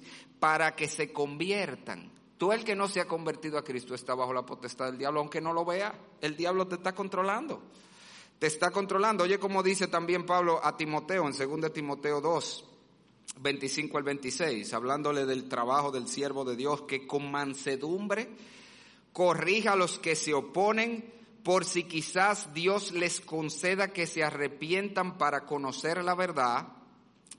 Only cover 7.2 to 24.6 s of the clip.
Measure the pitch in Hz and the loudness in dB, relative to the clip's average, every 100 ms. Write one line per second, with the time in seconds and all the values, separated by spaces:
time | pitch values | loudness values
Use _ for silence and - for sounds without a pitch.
7.2 | 190 214 302 - - - - - - - | 0 0 -4 -10 -12 -20 -20 -20 -20 -20
8.2 | - - 156 156 175 196 196 190 214 208 | -20 -2 -2 2 2 4 2 4 4 4
9.2 | 180 202 202 190 185 196 180 170 170 180 | 4 2 2 2 4 4 2 2 2 0
10.2 | 170 180 175 165 151 147 156 151 151 190 | 4 4 6 4 2 0 0 -2 0 0
11.2 | 147 131 135 156 160 156 147 139 147 147 | 2 0 -2 -2 -2 -2 -4 -2 0 0
12.2 | 151 165 - - - - _ _ _ _ | 2 2 0 -8 -14 -20 _ _ _ _
13.2 | - - 139 143 135 156 151 151 139 139 | -18 -4 -2 0 -2 -2 -2 -2 -2 -2
14.2 | 131 123 165 113 104 117 127 143 147 143 | -4 -2 0 0 -2 -2 0 0 2 0
15.2 | 135 131 127 123 120 139 143 131 117 - | 2 0 -2 -2 2 2 2 -2 -4 -4
16.2 | 139 135 127 120 139 147 147 135 135 143 | -4 -2 -4 -2 -2 -2 -2 -6 -2 -4
17.2 | 143 143 139 131 143 135 151 185 208 202 | -2 -4 -4 -4 -4 -4 -2 -4 -2 -2
18.2 | 254 - - - - - - - _ - | -4 -10 -20 -20 -20 -20 -20 -20 _ 2
19.2 | 180 165 160 214 214 196 175 - 165 156 | 4 4 4 2 4 4 4 0 0 0
20.2 | 151 143 139 175 202 220 233 226 - - | 2 0 0 2 4 4 0 -2 -10 -16
21.2 | - - 170 185 170 180 175 160 151 185 | -20 -8 2 2 2 -2 -2 -4 -2 4
22.2 | 196 202 151 147 175 202 196 175 175 - | 4 4 -2 0 2 2 0 0 0 -2
23.2 | - 160 156 - 180 190 196 190 165 160 | -6 -4 -4 -2 0 2 0 0 -4 0
24.2 | 151 147 143 143 | 0 0 -4 -4